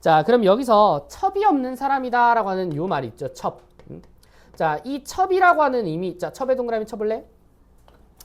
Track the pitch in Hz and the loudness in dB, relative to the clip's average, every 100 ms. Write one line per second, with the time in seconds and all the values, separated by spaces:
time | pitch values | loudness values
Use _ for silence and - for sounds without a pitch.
0 | - 156 156 240 190 214 247 208 208 147 | 2 4 4 4 4 2 4 4 4 2
1 | - - 381 392 415 285 254 254 269 269 | -4 -6 -4 0 2 2 -2 -6 -4 -4
2 | 254 240 240 233 196 185 185 147 180 151 | -2 2 4 2 0 -2 -4 -4 -4 -4
3 | 123 - 127 - 190 - _ _ - 175 | -6 -10 -12 -8 -10 -10 _ _ -20 -20
4 | - _ _ _ _ - 165 151 247 285 | -20 _ _ _ _ -4 -4 -4 -8 -12
5 | - - 381 370 359 311 294 247 196 160 | -8 -4 0 2 4 4 2 0 -4 -6
6 | 180 170 160 - 262 254 240 226 214 220 | -8 -8 -10 -6 -2 -2 -4 -6 -8 -8
7 | 214 220 - _ _ _ _ _ _ _ | -8 -8 -12 _ _ _ _ _ _ _
8 | _ _ | _ _